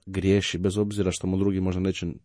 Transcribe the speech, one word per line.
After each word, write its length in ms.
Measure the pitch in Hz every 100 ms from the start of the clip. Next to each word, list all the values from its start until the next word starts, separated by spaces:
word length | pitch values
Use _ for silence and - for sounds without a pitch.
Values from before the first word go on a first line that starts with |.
| -
griješi, 520 | 95 95 98 - 87
bez 200 | 95 101
obzira 340 | 104 101 92
što 160 | - 92
mu 100 | 95
drugi 220 | 98 95
možda 220 | 92 90
neće 260 | 95 92 87 -